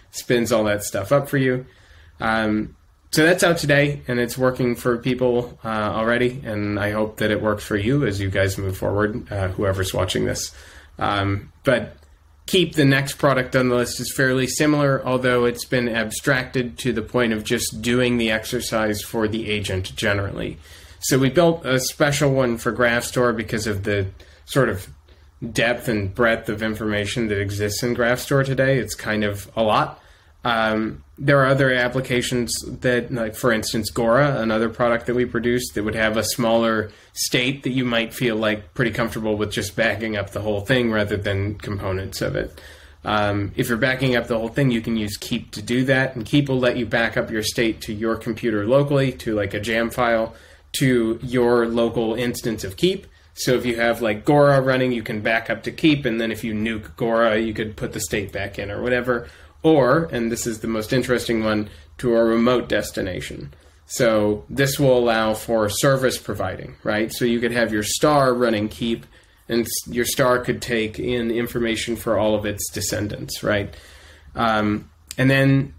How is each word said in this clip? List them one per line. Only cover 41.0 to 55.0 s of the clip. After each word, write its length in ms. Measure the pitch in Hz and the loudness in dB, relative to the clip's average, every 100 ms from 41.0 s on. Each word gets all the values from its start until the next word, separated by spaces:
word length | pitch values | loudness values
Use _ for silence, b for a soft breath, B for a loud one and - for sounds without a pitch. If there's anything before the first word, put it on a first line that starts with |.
| 104 104 | 0 -2
than 380 | 101 98 101 101 | -2 -2 -4 -6
components 680 | - 101 101 95 95 - | -8 -6 -4 -4 -6 -6
of 160 | 101 98 | -4 -2
it. 200 | - - B B B B | -6 -10 B B B B
Um, 480 | 101 107 104 101 98 - | -2 0 0 0 -2 -2
if 100 | 127 | -2
you're 100 | 113 | 0
backing 380 | 131 127 135 123 | 0 0 0 0
up 120 | 117 | 0
the 120 | 117 | -2
whole 80 | 113 | -2
thing, 240 | 131 135 | 0 2
you 80 | 113 | 2
can 160 | 110 113 | 0 -2
use 220 | 107 101 | -2 -6
Keep 340 | - 117 - | -6 -8 -8
to 100 | - | -10
do 220 | 107 123 | -2 0
that, 320 | 131 131 135 - | 2 2 0 -4
and 100 | 107 | 0
Keep 220 | 147 139 | 2 2
will 100 | 131 | 2
let 200 | 123 123 | 2 0
you 80 | 110 | 0
back 320 | 120 113 123 | 0 0 0
up 120 | 110 | -2
your 140 | 110 | -2
state 380 | 104 - 113 107 | -2 0 0 -2
to 120 | - | -8
your 220 | 104 113 110 | -4 -4 -2
computer 500 | - 104 120 107 101 | -4 -4 -2 0 2
locally, 460 | 135 143 143 135 | 2 4 2 0
to, 240 | 123 - 107 | -2 -4 -2
like, 180 | 101 | -2
a 60 | 101 | -4
jam 300 | 101 113 117 | -2 0 0
file, 440 | 120 120 113 113 B B B - - | 0 2 2 0 B B B -12 -2
to 400 | 135 123 113 113 | 2 2 2 -2
your 460 | 123 127 120 120 117 | -2 0 4 4 2
local 460 | 117 117 120 110 | 0 0 0 -2
instance 500 | 113 120 113 123 107 | -2 -4 -4 -4 -4
of 140 | 98 - | -6 0
Keep. 300 | 180 196 - b b | 0 0 -6 b b
So 220 | - - 123 | -6 0 0
if 100 | 120 | 0
you 100 | 117 | 0
have, 260 | 117 117 | 0 2
like, 220 | 113 107 | 0 0
Gora 380 | 131 147 143 139 | 2 6 6 6
running, 320 | 131 127 127 | 4 2 2
you 100 | 117 | -2